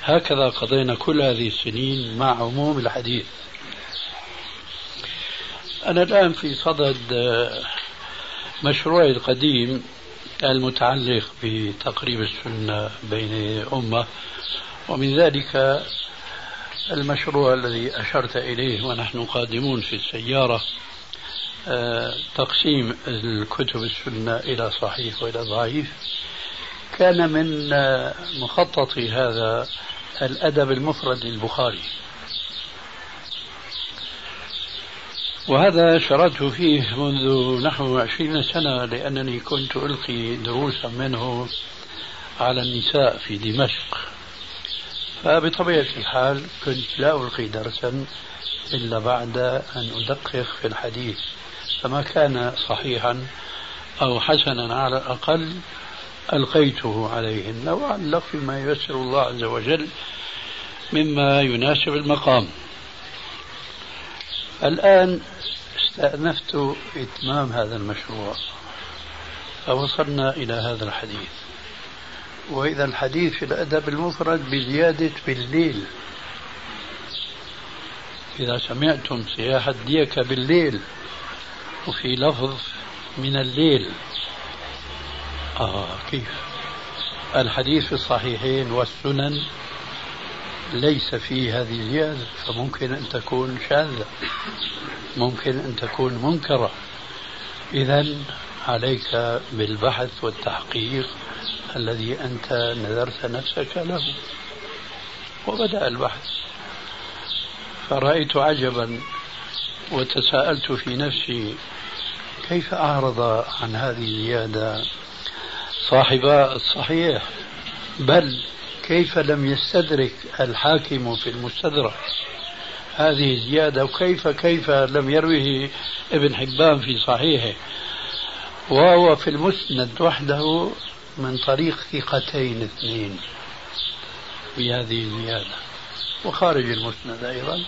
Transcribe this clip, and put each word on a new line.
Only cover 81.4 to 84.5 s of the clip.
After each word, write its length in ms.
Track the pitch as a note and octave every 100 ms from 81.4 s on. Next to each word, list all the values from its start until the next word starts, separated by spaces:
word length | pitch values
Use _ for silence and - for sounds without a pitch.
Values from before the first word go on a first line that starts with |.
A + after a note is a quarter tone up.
| - - - - -
وفي 280 | - B2+ B2
لفظ 420 | C#3+ A#2 C3 C3 - - - - - -
من 180 | C3+ C#3
الليل. 560 | C3 B2+ D#3+ C3+ F#2+ - - - - - -